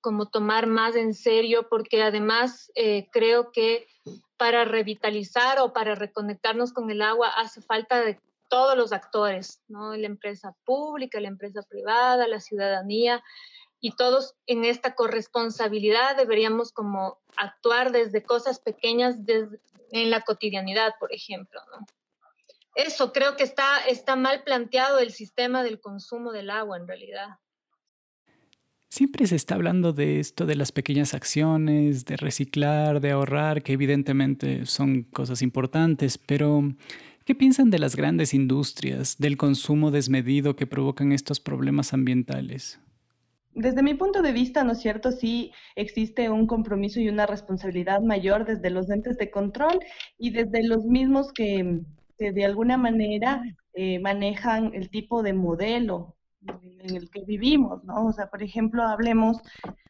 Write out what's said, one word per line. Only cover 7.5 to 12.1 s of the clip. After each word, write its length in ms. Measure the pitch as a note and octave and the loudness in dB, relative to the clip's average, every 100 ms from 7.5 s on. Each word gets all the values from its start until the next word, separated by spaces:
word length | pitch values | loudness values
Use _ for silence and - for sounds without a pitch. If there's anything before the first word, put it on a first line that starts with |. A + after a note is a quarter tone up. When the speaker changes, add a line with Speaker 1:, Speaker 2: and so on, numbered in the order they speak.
| - | -8
Speaker 1:
falta 380 | - A3 A3+ B3 | -4 -4 0 0
de 180 | A3+ G3+ _ _ _ | 0 -4 _ _ _
todos 280 | B3+ C4 C4 | 2 4 4
los 160 | A3+ | 2
actores, 680 | G3+ - A3 G#3 F#3 F#3+ - - | -2 -4 -2 0 -2 -8 -18 -20
¿no? 260 | G#3 G#3+ | -14 -10
La 140 | G#3+ G#3+ | -8 -8
empresa 480 | G#3 G#3 G3+ G3+ - | -8 -10 -12 -16 -10
pública, 560 | - C4+ D4+ D4+ B3+ G#3+ | -4 -2 -2 -8 -8 -8
la 80 | G3+ | -8
empresa 340 | G3 G3+ G3+ | -10 -12 -14
privada, 640 | G3+ G3+ G3 A#3 B3+ | -14 -10 0 2 4